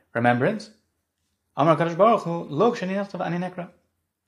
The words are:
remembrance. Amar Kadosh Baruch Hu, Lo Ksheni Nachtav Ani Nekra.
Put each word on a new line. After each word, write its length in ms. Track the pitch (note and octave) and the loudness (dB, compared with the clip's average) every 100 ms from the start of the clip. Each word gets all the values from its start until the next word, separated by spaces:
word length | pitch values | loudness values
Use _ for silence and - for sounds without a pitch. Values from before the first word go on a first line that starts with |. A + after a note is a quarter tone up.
| _ | _
remembrance. 560 | A#2 A#2+ A#2+ D3+ G#3+ - _ _ _ _ _ _ _ _ - | 0 2 4 0 -2 -10 _ _ _ _ _ _ _ _ -2
Amar 200 | E3 D3+ | 2 2
Kadosh 200 | E3+ E3 | 0 4
Baruch 260 | G#3+ A#3 | 4 4
Hu, 220 | E3+ E3+ | 0 -6
Lo 280 | - C#3+ A#3 | -6 0 0
Ksheni 220 | A#3 F#3 | 0 -6
Nachtav 300 | G3 G3 F3 | -6 -6 -8
Ani 140 | E3+ F3 | -6 -6
Nekra. 320 | F3+ F3+ E3+ _ _ _ _ _ | -6 -10 -16 _ _ _ _ _